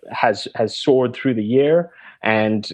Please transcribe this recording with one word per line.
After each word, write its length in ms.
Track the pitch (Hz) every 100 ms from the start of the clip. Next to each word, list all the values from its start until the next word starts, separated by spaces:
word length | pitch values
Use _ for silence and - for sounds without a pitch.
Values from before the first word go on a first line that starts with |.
| -
has, 360 | 110 120 101 - -
has 200 | 107 -
soared 380 | - 131 123
through 220 | - 135 113
the 80 |
year 480 | 107 127 143 170 175 - - -
and 500 | 110 110 107 110 -